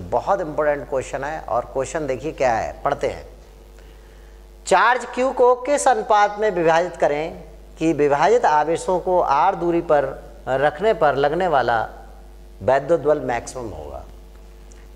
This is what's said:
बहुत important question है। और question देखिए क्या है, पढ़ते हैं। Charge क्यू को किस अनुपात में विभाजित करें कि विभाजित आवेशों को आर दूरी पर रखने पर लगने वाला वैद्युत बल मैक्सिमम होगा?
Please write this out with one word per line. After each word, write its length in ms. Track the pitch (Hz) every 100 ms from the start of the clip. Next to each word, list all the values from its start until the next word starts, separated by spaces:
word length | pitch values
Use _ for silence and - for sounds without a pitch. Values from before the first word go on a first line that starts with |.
| 90
बहुत 320 | 120 156 196
important 480 | 160 143 151 143 135
question 340 | 135 123 135
है। 160 | 139 156
और 280 | - 113 -
question 340 | 135 127 165 147
देखिए 240 | 127 151
क्या 220 | 135 127
है, 200 | 110 78 71
पढ़ते 240 | 120 139 131
हैं। 180 | 85 - - - - - - - - - - - - - - -
Charge 380 | 185 214 247 240
क्यू 240 | - 262
को 200 | 247 247 247
किस 260 | 294 285 269
अनुपात 520 | 226 202 208 208 208
में 100 | 214
विभाजित 460 | 180 165 165 175 -
करें 460 | 156 147 160 185 - - - -
कि 140 | 160
विभाजित 520 | 147 147 143 170 233 220
आवेशों 520 | 151 151 160 - 180
को 180 | 180 180
आर 340 | - 139 175 185
दूरी 240 | 170 170
पर 280 | 165 147 135 - - - -
रखने 440 | 131 147 - 214 214
पर 200 | 151 135
लगने 300 | 143 160 185
वाला 320 | 143 120 113 - - - - - - - -
वैद्युत 380 | 98 139 147 170
बल 200 | 143 151
मैक्सिमम 460 | 131 120 - 127 117
होगा? 360 | 80 73 65 - - - - - - - - -